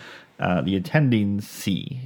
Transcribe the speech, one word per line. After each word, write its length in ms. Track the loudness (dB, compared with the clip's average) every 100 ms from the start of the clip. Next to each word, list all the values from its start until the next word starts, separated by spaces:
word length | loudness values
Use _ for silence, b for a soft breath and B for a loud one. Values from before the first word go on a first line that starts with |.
| B B B -4
uh, 220 | 0 2
the 160 | 2 0
attendings 640 | 2 2 4 4 2 0
see. 580 | -4 -6 -4 -2 -4 -8